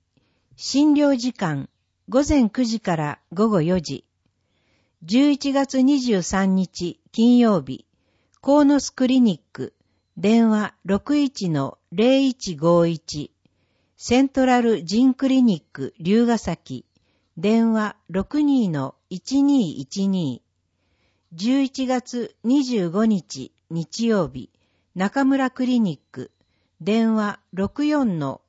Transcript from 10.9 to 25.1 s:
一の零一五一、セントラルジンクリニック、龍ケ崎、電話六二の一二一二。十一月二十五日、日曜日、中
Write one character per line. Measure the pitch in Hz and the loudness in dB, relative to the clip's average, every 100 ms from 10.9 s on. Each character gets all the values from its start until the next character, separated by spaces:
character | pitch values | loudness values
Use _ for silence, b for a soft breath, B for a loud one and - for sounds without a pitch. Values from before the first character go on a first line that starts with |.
| 196 - 294 | -4 -2 -2
一 | 277 - 185 | -2 -4 -4
の | 147 135 - _ | -2 -4 -10 _
零 | 170 233 269 | -2 2 2
一 | 269 247 - 156 | 2 -2 -8 -2
五 | 165 175 170 | 2 2 2
一、 | 165 - 151 147 _ _ _ _ _ _ _ | -2 -8 -12 -12 _ _ _ _ _ _ _
セ | - 240 | -2 2
ン | 269 | 2
ト | 269 262 | 2 2
ラ | 247 | 2
ル | 233 202 | 2 0
ジ | 160 208 | -2 2
ン | 262 | 2
ク | 254 269 | 2 0
リ | 262 | 2
ニ | 240 175 | 2 2
ッ | - | -4
ク、 | - 135 - | -12 -12 -8
龍 | 165 214 240 | 0 2 2
ケ | 226 | 0
崎、 | - 165 - 127 - _ _ _ _ - | -4 -10 -10 -14 -16 _ _ _ _ -6
電 | 190 226 226 | 0 2 2
話 | 220 214 - - | 0 -2 -8 -8
六 | 175 196 294 | -6 -4 -2
二 | 294 269 208 | 2 2 0
の | 151 135 - - | -2 -6 -10 -14
一 | 185 - 269 | -14 -4 0
二 | 277 277 185 - | 2 2 0 -4
一 | 135 196 196 | -10 -4 -2
二。 | 190 156 117 _ _ _ _ _ _ _ _ _ | -2 -2 -6 _ _ _ _ _ _ _ _ _
十 | 165 214 269 | -8 -2 0
一 | 269 269 254 | -2 -4 -4
月 | 254 240 240 226 _ | -4 -4 -8 -10 _
二 | 220 277 | 0 0
十 | 254 233 175 | 0 -2 -2
五 | 180 | 0
日、 | 226 202 - 139 127 _ - | 0 0 -4 -14 -16 _ -12
日 | 165 160 - 233 | -10 -8 -4 -2
曜 | 214 147 | 0 -2
日、 | 131 110 _ _ _ _ | -6 -16 _ _ _ _
中 | 175 196 | -6 -4